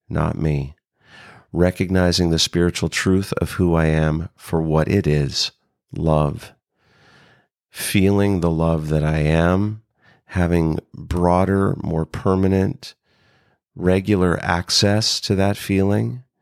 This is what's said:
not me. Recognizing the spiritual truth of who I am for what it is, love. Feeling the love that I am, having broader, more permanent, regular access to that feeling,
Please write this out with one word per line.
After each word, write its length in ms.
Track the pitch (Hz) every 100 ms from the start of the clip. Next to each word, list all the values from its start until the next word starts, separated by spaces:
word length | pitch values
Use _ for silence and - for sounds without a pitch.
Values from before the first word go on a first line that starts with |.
| -
not 300 | 80 78 -
me. 360 | 78 71 67 - _ _ _ - - - _
Recognizing 800 | 82 90 - 90 92 90 85 85
the 80 | 82
spiritual 500 | - 87 87 - 80
truth 440 | - 95 95 98
of 180 | - -
who 220 | - 87
I 120 | 82 80
am 420 | 78 78 78 85 _
for 260 | - 82
what 260 | 80 78 78
it 180 | 101 78
is, 460 | 76 69 - - - _ _ _
love. 600 | - 80 78 73 - - _ _ _ _ _ _ _ _ _ _ _ _
Feeling 680 | - - 104 95 101 101 95
the 100 | 85
love 380 | 80 82 82 76
that 160 | 78
I 140 | 76 78
am, 640 | 76 82 85 92 104 110 - _ _ _ -
having 520 | 92 87 87 80 78 -
broader, 800 | - - 82 87 90 95 98 98 95
more 240 | - 80 80
permanent, 880 | - 98 95 95 95 95 - - - _ _ _ _ _ _ _
regular 640 | - 90 95 98 101 90 85
access 800 | 92 87 - - 104 104 113 -
to 140 | - 98
that 200 | 98 101
feeling, 640 | - 98 98 104 113 123 - _